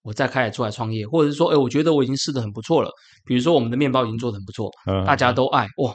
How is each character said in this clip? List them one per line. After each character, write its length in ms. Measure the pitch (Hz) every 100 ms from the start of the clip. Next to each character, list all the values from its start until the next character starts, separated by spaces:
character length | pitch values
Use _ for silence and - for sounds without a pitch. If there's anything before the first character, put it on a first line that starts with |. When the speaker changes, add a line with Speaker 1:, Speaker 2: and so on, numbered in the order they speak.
Speaker 1:
我 80 | 110
再 160 | 110 127
开 160 | 135
始 80 | 110
出 100 | 135
来 80 | 110
创 220 | 107 110
业， 120 | 113 107
或 180 | 160
者 60 | 147
是 40 | 143
说， 120 | 170
诶， 80 | 151
我 120 | 123
觉 140 | 139
得 100 | 160
我 120 | 147
已 20 | 127
经 100 | 135
试 160 | -
得 80 | 135
很 100 | 110
不 100 | 110
错 200 | 135 160
了， 80 | 90 - _ _
比 100 | -
如 60 | 123
说 140 | 151
我 60 | 151
们 100 | 117
的 60 | 123
面 140 | 143
包 140 | 127
已 40 | 113
经 100 | 117
做 120 | 120
得 60 | 101
很 80 |
不 80 | 98
错， 180 | 107 104 - 101
Speaker 2:
嗯 160 | 95
哼。 20 | 95
Speaker 1:
大 80 |
家 180 | 135 123
都 140 | 120 131
爱， 200 | 139 104 -
哇， 160 | 123